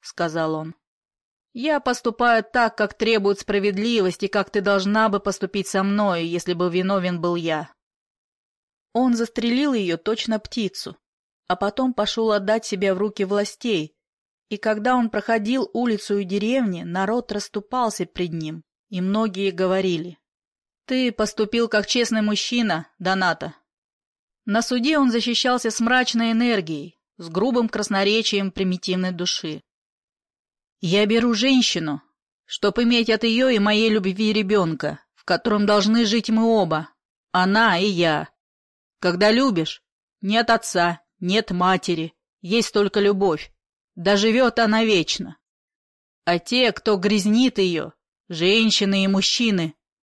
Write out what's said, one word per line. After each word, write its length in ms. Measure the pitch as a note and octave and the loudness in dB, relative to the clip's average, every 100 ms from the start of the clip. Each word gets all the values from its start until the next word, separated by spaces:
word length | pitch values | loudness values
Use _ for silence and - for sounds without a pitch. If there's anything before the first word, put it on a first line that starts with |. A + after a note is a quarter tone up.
сказал 540 | - - E3+ E3 D#3+ | -14 -6 -4 -2 -2
он, 200 | D#3 D#3+ - _ _ _ _ _ _ _ | -4 -8 -14 _ _ _ _ _ _ _
«я 280 | A#3+ D4+ C#4+ | -6 -2 -2
поступаю 600 | B3+ A#3+ A#3+ A3+ A#3+ A3+ | -2 -2 -4 0 2 2
так, 340 | A3+ B3 A3+ - | 2 0 0 0
как 180 | G3+ | -4
требует 460 | - A3+ A3 G3 G3 | -2 0 2 2 0
справедливость 840 | - G3+ G3+ G3 A3+ A3+ F#3 - | -2 -2 0 -2 0 0 0 -2
и 60 | G3 | -4
как 220 | G3+ F#3+ | -2 -2
ты 120 | G#3 | -2
должна 480 | G3 G3 G3 G#3+ A3 | 0 0 2 2 2
бы 100 | G3 | 0
поступить 480 | G3+ - F#3 G3+ F#3+ | -4 -4 -6 -6 -4
со 140 | G3 | -2
мной, 420 | G3 G3+ G3+ E3+ | 0 0 0 0
если 300 | E3 E3+ F3+ | -2 -4 -4
бы 160 | F3 F3+ | -2 -2
виновен 500 | F3+ F#3 G3 F3+ F3 | 0 0 -2 -2 -2
был 160 | F3 F3 | -2 -2
я». 360 | E3 D#3 D3 _ _ _ _ _ _ _ _ _ _ _ _ | -2 -4 -6 _ _ _ _ _ _ _ _ _ _ _ _
Он 220 | A#3 B3+ | 0 2
застрелил 600 | A3+ A#3 - A#3 B3 D4 | 2 -2 -4 -2 0 0
ее 220 | A#3+ F3+ E3 | 0 -2 -2
точно 420 | G#3+ A3+ - G#3+ | -2 -4 -2 -4
птицу, 580 | - - F#3+ - - - _ _ _ _ - | -4 -6 -6 -6 -14 -16 _ _ _ _ -6
а 100 | F#3 | -2
потом 380 | G3+ A#3 B3+ | -2 0 -2
пошел 380 | A#3+ G#3 A#3 A3 | 0 -2 0 0
отдать 320 | G#3 G3 A3+ | 0 0 -2
себя 300 | - F#3+ G3 | -2 -2 0
в 40 | F#3 | 0
руки 260 | G#3 G#3 | -2 -2
властей, 680 | F#3+ G3+ G3+ - A#3+ F3+ D#3 _ _ _ _ _ - | -2 -2 -2 -6 -2 -2 -4 _ _ _ _ _ -12
и 80 | G#3 | -4
когда 400 | A3 G#3+ A#3 B3+ | -2 0 0 2
он 120 | A3+ | 0
проходил 640 | G#3 A3 A3+ G#3 C4 - | -2 -2 -2 0 -2 -2
улицу 460 | A#3 A#3+ G#3 - G3+ | -2 -2 -2 -2 -4
и 60 | |
деревни, 580 | F#3 G3+ G#3+ C4 A3 E3+ | -2 -2 0 0 0 -4
народ 480 | E3+ F3+ G3 A#3+ A#3 | -6 -4 -2 -2 -4
расступался 720 | G#3 - G#3 G3+ B3+ A3+ G#3+ F3 | -8 -8 -10 -6 -2 -2 -2 -6
пред 260 | - F3+ | -6 -6
ним, 320 | E3 D#3 D#3+ - _ _ | -6 -8 -10 -16 _ _
и 100 | F#3 | -4
многие 500 | F#3 G#3+ A3 F#3 G3 | -2 0 -2 -2 -4
говорили: 680 | F3 F#3 F#3+ F#3+ E3 F3 D#3+ _ _ _ _ _ _ | -2 0 0 0 -2 -6 -14 _ _ _ _ _ _
«Ты 260 | - B3+ B3 | -4 -2 0
поступил 580 | A#3 G#3+ - G#3+ A#3 A#3 | 0 -2 -2 -2 0 0
как 180 | G#3+ G3+ | 0 0
честный 340 | B3 A3+ A3 | -2 0 0
мужчина, 680 | G#3 G#3 - A#3+ G#3+ E3 - - | 0 -2 -2 0 0 -2 -6 -6
Доната». 560 | F#3 F#3+ F#3 D#3+ E3 - _ _ _ _ _ _ _ _ | -2 0 0 -2 -6 -12 _ _ _ _ _ _ _ _
На 160 | - A3 | -2 -2
суде 380 | - B3 C4 D#4 | 0 0 2 2
он 140 | C4 | 2
защищался 580 | A3+ A3+ A3+ B3+ B3 A3+ | 2 0 0 0 0 -2
с 80 | - | -2
мрачной 540 | A3+ B3+ B3 A#3 A3+ | 2 2 2 0 0
энергией, 640 | A3+ A#3+ G#3 D#3+ D3+ E3+ - _ - | 2 2 0 -2 -8 -10 -18 _ -20
с 120 | E3 | -8
грубым 400 | F3 B3+ A#3+ A3+ | 0 2 2 0
красноречием 800 | G#3+ G#3 G3 G3 A3+ - G3+ G3 | -2 -2 0 2 2 0 -2 -2
примитивной 640 | - F#3+ F3+ - F#3 F#3 | -2 -2 -2 -4 -2 -2
души. 500 | F3 F3+ - D#3+ D#3 - _ _ _ _ _ _ _ _ _ _ _ | -4 -6 -6 -8 -10 -14 _ _ _ _ _ _ _ _ _ _ _
«Я 240 | F3 G3 G#3 | -2 0 2
беру 260 | A#3 A#3+ | 2 2
женщину, 680 | G#3 C4 C4 A#3+ F3+ D#3 D3 - _ _ _ | 2 4 4 2 -2 -4 -8 -12 _ _ _
чтоб 340 | - - G3+ A#3+ | -16 -2 0 2
иметь 280 | A#3 A#3+ A3+ | 2 2 2
от 160 | A3 | 0
ее 240 | A#3 A3+ C4 | 2 2 2
и 100 | A3 | 4
моей 300 | G#3 G#3+ A3+ | 2 4 4
любви 440 | G#3+ F#3+ F#3 G#3+ | 2 0 0 0
ребенка, 640 | G#3+ G3 G#3 E3 D3+ D3 D3+ _ | 0 2 2 2 -2 -6 -8 _
в 100 | _ | _
котором 400 | - A3 A#3 G#3 | -4 -2 0 0
должны 400 | G#3 G#3 G3+ A#3 | 2 4 4 2
жить 240 | G#3+ A3+ G#3+ | 2 0 0
мы 160 | A3 | 2
оба, 460 | A3+ A3 F3 D#3 D#3 _ _ _ _ | 4 2 2 -2 -6 _ _ _ _
она 480 | F3+ F#3 G#3+ A3+ F3 | 0 2 4 2 2
и 80 | G#3 | 0
я. 420 | F3 E3 D3+ E3 _ _ _ _ _ _ _ | 0 0 0 -4 _ _ _ _ _ _ _
Когда 320 | F3+ F3 G#3 | -2 2 4
любишь, 520 | A#3 C4+ F3 D#3 - _ _ _ _ | 4 2 0 -2 -8 _ _ _ _
нет 300 | F#3+ A3+ A#3 | -2 0 2
отца, 500 | A3+ - F3+ F3 E3+ _ _ | 0 0 0 0 -2 _ _
нет 320 | F3+ G#3+ - | -2 -2 -2
матери, 640 | F3+ F3+ F#3 - D#3+ D#3+ - _ _ | 0 2 2 0 -4 -6 -12 _ _
есть 320 | E3+ A3+ - | -2 0 0
только 260 | G#3 G3+ G#3 | 0 0 2
любовь. 540 | G3+ G3 G3 D3+ - _ _ _ _ | 2 2 0 0 -6 _ _ _ _
Да 220 | F3+ F3+ G3+ | -4 0 2
живет 420 | A3 A#3 A#3+ A#3 | 2 2 2 2
она 260 | A3 A3 | 2 2
вечно. 540 | A3+ F#3 - - - - _ _ _ _ _ _ _ _ | 4 2 0 -4 -10 -14 _ _ _ _ _ _ _ _
А 140 | - F3 | -2 -2
те, 340 | - B3 A#3+ | 0 2 2
кто 240 | - A3 G3 | 0 0 0
грязнит 600 | F#3+ G#3 G#3 A3+ B3+ - | 2 2 2 4 2 2
ее, 340 | F#3 E3 - - _ _ - | 0 -2 -6 -12 _ _ -12
женщины 760 | E3 F3+ A3 A3 - G3 G3 | -2 2 4 2 2 2 2
и 40 | G3 | 2
мужчины, 680 | G3 - - A#3 F#3 D#3+ - _ _ | 2 0 0 0 0 -2 -8 _ _